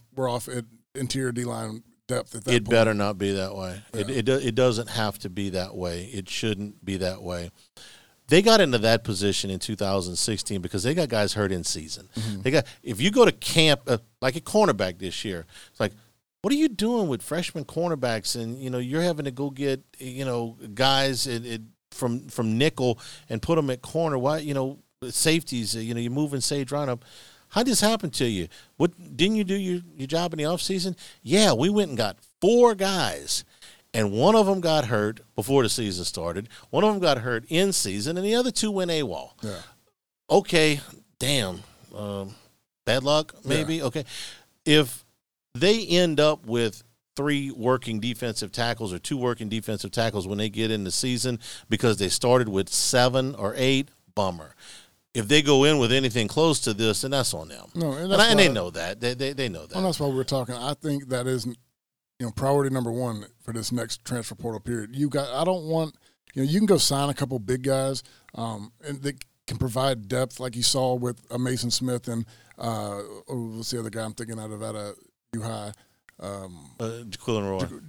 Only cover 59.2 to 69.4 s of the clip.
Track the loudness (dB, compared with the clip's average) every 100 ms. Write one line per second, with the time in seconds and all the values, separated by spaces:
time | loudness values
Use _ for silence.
59.2 | -4 -2 -4 -6 -8 -2 -2 -2 -2 -2
60.2 | -2 -2 -4 -6 -6 -4 -4 -4 -2 -4
61.2 | -2 -2 -4 -10 _ _ _ _ _ _
62.2 | -8 -2 2 2 2 0 -2 -2 -4 -6
63.2 | -10 _ -8 -6 -4 -4 -4 -8 -6 -6
64.2 | -6 -8 -8 -8 -6 -6 -6 -2 0 0
65.2 | -2 0 0 0 0 -2 -2 -6 _ _
66.2 | _ -2 2 4 6 6 4 2 0 -2
67.2 | -4 -4 -2 -2 0 0 0 -4 -10 _
68.2 | _ -8 -8 -8 -12 _ -12 -8 -8 -8
69.2 | -18 _